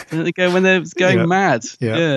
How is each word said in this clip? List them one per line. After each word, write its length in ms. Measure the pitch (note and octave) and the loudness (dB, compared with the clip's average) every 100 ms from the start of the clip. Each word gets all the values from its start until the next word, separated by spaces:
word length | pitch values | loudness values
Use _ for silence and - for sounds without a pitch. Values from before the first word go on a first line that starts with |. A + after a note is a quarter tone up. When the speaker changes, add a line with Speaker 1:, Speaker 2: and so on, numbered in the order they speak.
| - | -10
Speaker 1:
When 140 | D#3+ | -6
they 80 | E3 | -4
go, 220 | F3+ F3+ | -2 0
when 100 | F3+ | 2
they're 200 | F#3 F#3 D#3+ - | 2 0 -2 -2
going 220 | F3+ A#2 | 2 2
Speaker 2:
Yeah. 80 | E3 | 2
Speaker 1:
mad. 380 | F#3+ F#3+ B2 - - | 0 0 0 -4 -8
Speaker 2:
Yeah. 160 | A#2 A#2+ | -4 -2
Speaker 1:
Yeah, 140 | E3 | 0